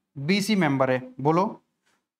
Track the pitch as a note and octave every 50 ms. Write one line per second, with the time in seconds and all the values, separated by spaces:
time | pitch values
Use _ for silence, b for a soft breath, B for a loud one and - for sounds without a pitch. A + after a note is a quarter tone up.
0 | _ _ - C#3 C#3 D3+ G3 G#3 G3+ G#3+ A3 F#3+ E3 D3 C#3 C3 C3+ C3 B2+ B2+
1 | B2+ - - - C3+ D3 D#3+ F3 G3 A#3 A3+ - _ _ _ _ _ _ _ _
2 | _ _ _